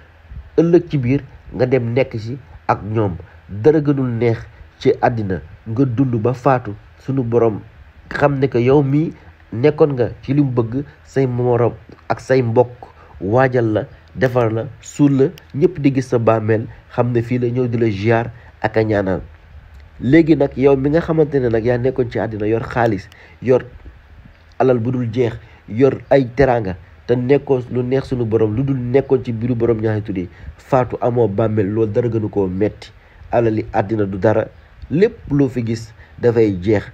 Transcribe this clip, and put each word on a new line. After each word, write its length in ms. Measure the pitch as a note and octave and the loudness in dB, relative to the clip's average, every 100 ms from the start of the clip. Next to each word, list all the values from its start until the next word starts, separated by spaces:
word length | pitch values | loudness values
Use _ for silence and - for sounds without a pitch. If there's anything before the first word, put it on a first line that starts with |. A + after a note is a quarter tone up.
| - - - - - - | -20 -20 -18 -18 -4 0
Ëllëg 320 | E3+ E3+ E3+ | 2 2 2
ci 100 | D3 | -2
biir 220 | A#2+ C#3 - - - | 0 -2 -4 -16 -14
nga 140 | F#2 B2+ | -4 0
dem 260 | B2+ A#2 | 0 0
nekk 240 | A#2+ B2+ A#2 | -2 -2 -6
ci 200 | G#2+ C3+ - - - | -10 -12 -14 -10 -4
ak 100 | A#2+ | -4
ñoom. 320 | G2 A2 G2+ E2 - - - | -2 -2 -2 -4 -12 -20 -14
Dara 320 | G2 D3 D#3 | 0 2 4
gënul 260 | D3 C#3 B2+ A2+ | 2 0 -2 0
neex 200 | A#2+ A2+ - - - - | 0 -2 -6 -20 -20 -2
ci 140 | - - | -2 2
àddina 380 | B2+ A#2 G2+ F2 D#2 - A2+ | 0 0 -4 -6 -10 -16 -6
nga 180 | A2+ | -2
dund 300 | C#3 A#2 C3+ A#2+ | 0 0 0 0
ba 100 | A2+ | -2
faatu, 420 | B2 C#3+ B2+ A2 G2+ - - | 0 0 0 -2 -12 -18 -14
sunu 240 | - C3+ | -6 -4
borom 380 | A#2 A#2 A2+ G2 - - - - - | 0 2 2 0 -10 -20 -20 -20 -12
xam 300 | - D3 C#3 | -2 0 2
ne 80 | C3 | 0
que 100 | A#2 | 2
yow 240 | A#2+ D3 | 4 4
mii 300 | C3+ C#3+ E3 - - - - | 4 0 -2 -6 -18 -20 -12
nekkoon 400 | A2 C#3+ D3+ D#3 | 0 0 2 0
nga 140 | C3 G#2+ - | 2 -4 -4
ci 100 | - | -2
li 60 | C#3+ | 0
mu 80 | C#3 | 0
bëgg, 320 | A#2+ A2+ B2+ C#3+ - | 0 -2 -6 -8 -14
say 220 | - C3+ C3+ | -6 -2 0
morom 460 | B2 B2 A#2 A#2 - - - - | 0 0 2 0 -2 -14 -16 -8
ak 120 | A#2 | -6
say 220 | - C3+ | 0 0
mbokk 440 | A#2+ A2+ A#2+ - - - - - | 2 2 0 -4 -20 -20 -20 -10
waajal 520 | F2+ A#2+ C3 B2 A2+ | -2 2 2 2 0
la, 100 | G#2 - - - | -2 -4 -12 -18
defar 380 | - B2+ B2 A#2 | -2 0 2 0
la, 140 | A2 A#2 - | -2 -6 -12
suul 320 | - - C#3+ C#3 | -12 0 2 4
la, 80 | C3 - - | 2 -2 -10
ñépp 240 | C#3 F3 - | 0 0 2
di 120 | C#3 | 0
gis 140 | C3+ B2 | 0 -2
sa 100 | B2 | 0
bàmmeel, 480 | A2+ A2+ A2 A2 A2 - - | 2 2 2 -2 -2 -12 -8
xam 200 | - A#2+ | -4 0
ne 100 | A#2+ | 0
fii 160 | A#2 B2 | -2 -2
la 80 | A#2+ | -2
ñëw 180 | B2 B2+ | -2 -2
di 100 | A#2 | 0
la 120 | A#2 | -2
ziar 400 | F#2+ G#2+ A2+ A#2+ - - - | 0 0 0 -2 -10 -20 -8
ak 160 | - A2+ | -2 0
a 60 | |
ñaanal. 360 | A2 G#2 F#2+ F2+ - - - - - - - - | 0 0 0 -4 -6 -18 -20 -20 -20 -20 -20 -8
Léegi 360 | A#2 D3+ D#3+ D3 | 4 4 6 2
nag 140 | C#3 - | 2 2
yow 200 | C#3 C#3 | 4 4
mi 140 | C#3 | 2
nga 100 | D#3+ | 0
xamante 340 | E3+ D#3+ D3 C#3 | 2 2 2 2
ne 80 | B2 | 0
nag 160 | A2+ | 0
yaa 140 | A2+ A#2+ | 0 0
nekkoon 320 | B2+ B2 A#2 | 0 0 -2
ci 80 | A2+ | -4
àddina, 280 | G#2+ A2 G#2 | -4 -4 -2
yor 160 | A2+ A#2+ | -2 -2
xaalis, 400 | B2+ A#2 G2 - - - - | 0 0 0 -6 -20 -20 -6
yor 220 | - B2+ - - - - - - - - - - | 2 2 0 -12 -20 -20 -20 -20 -20 -20 -14 0
alal 200 | B2+ B2 | 2 2
bu 120 | A2+ | 0
dul 160 | B2+ A#2+ | -2 -4
jeex, 220 | B2 A#2 A#2 - - - | -2 -2 -4 -14 -20 -8
yor 300 | G#2 C3+ B2+ - | 2 2 2 2
ay 160 | C#3 A#2+ - | 2 2 2
teraanga, 400 | C3 A#2+ G2 F2 - - - | 2 2 -2 -8 -14 -12 -2
te 80 | B2 | -2
nekkoon 460 | B2 C#3 C#3+ C3 A#2+ | 2 0 2 -2 -2
lu 100 | B2 | -4
neex 260 | B2 C3+ - | -2 -2 -2
sunu 160 | B2 | -4
borom, 300 | A2+ A2 A2 | -2 0 0
lu 80 | G#2+ | 0
dul 140 | C#3 C3+ | -2 -2
nekkoon 480 | A#2+ C3 C3 C3+ | 0 0 2 0
ci 80 | B2+ | -2
biiru 220 | A2+ A#2 | -4 -4
borom 260 | A#2+ A#2 A2 | 0 0 0
ñaari 220 | A2 G#2+ | -2 -4
tur 140 | G#2 F#2+ | -4 -6
yi, 100 | F2 - - - | -8 -12 -18 -20
faatu 380 | - C3+ A#2+ - | -2 0 0 -2
amoo 280 | A#2+ B2 A2 | -2 0 0
bàmmeel, 380 | G2 A2+ G#2+ G2 | 0 0 0 -2
loolu 200 | G#2+ A2+ | 0 0
dara 160 | A2 A#2 | 0 -2
gënu 200 | A2 G#2 | -2 -2
koo 180 | G2+ F#2+ | -2 -2
metti. 460 | F#2 G#2 - - - - - - | -2 -2 -4 -14 -20 -20 -20 -4
Alali 320 | A#2 A#2 A2 G#2+ | 0 0 -2 -2
àddina 320 | G#2 G2+ A2 G2+ | -4 -2 -2 -2
du 120 | G2 | 0
dara, 280 | G#2+ A2 - - - - - | 2 2 -2 -10 -20 -20 -6
lépp 400 | C#3 A3 - - | 0 0 -2 -4
loo 180 | C#3+ C3+ | 0 0
fi 160 | B2+ A2+ | 0 -4
gis 260 | A2+ - - - - | -6 -10 -20 -20 -2
dafay 340 | A#2+ A#2 A2 F#2+ | 2 4 2 2
jeex. 220 | F#2 G#2 - | 0 0 -2